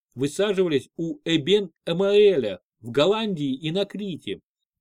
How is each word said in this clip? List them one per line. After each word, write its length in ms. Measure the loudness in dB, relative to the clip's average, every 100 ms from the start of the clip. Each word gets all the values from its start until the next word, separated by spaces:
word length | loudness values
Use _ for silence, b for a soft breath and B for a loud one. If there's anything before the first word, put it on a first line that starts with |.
| _
высаживались 760 | -6 -6 -2 0 0 0 0 -4 -6
у 240 | -8 -6
Эбен 460 | -2 0 2 0 0 -8
Эмаэля 760 | -6 -2 2 6 6 4 0 -6 _ _
в 100 | -4
Голландии 640 | 2 2 2 -2 -4 -4
и 160 | -4 -4
на 140 | -2
Крите. 560 | -4 -6 -8 -8 -8 -10 _ _ _ _